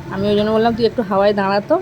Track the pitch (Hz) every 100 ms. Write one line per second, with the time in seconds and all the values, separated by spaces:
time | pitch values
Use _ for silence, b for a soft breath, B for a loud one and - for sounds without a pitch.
0 | - 190 202 208 214 220 233 226 226 214
1 | 190 208 202 208 196 202 208 330